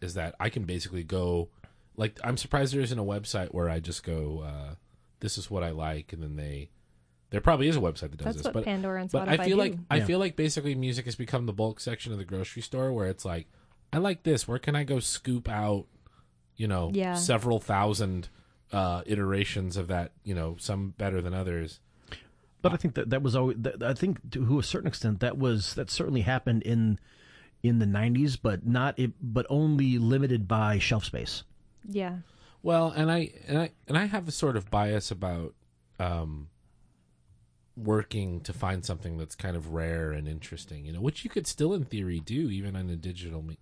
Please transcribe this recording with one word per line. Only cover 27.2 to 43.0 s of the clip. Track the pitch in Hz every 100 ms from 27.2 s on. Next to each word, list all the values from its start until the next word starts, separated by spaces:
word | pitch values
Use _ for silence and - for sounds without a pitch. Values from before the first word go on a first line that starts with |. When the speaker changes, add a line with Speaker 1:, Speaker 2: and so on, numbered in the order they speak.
| - - - _
Speaker 3:
in | 120 117
the | 104
nineties, | 101 113 123 147 123
but | 123 95 117
not, | 123 135 -
it, | 127 -
but | 127 113 120
only | 139 156 147 135 123
limited | 117 135 139 123 95
by | 110 107 104
shelf | - 110
space. | - 62 58 - - - - - 208
Speaker 2:
Yeah. | 202 185 180 170 - - -
Speaker 1:
Well, | 170 165 165
and | 156 156
I, | 170 160 - -
and | 147
I, | 170 - -
and | 156
I | 202
have | 202 170
a |
sort | - 151 113
of | 95
bias | 104 104 107 -
about, | 92 92 87 82 - _ _ _ _
um, | 90 85 80 76 73 _ _ _ _ _ _ _ _ - _ _ _ -
working | 107 107 104 107 95 87
to | -
find | 95 95 95
something | 87 85 87 82
that's | 78 -
kind | 98 87
of | 78
rare | 80 80 82 80
and | 76 76
interesting, | 78 - 80 - 76
you | 73
know, | 82
which | 120 -
you | -
could | - 165
still | - 151
in | 196
theory | 135 110 92 85
do, | 78 123 160
even | 98 101
on | 95 90
a |
digital | 85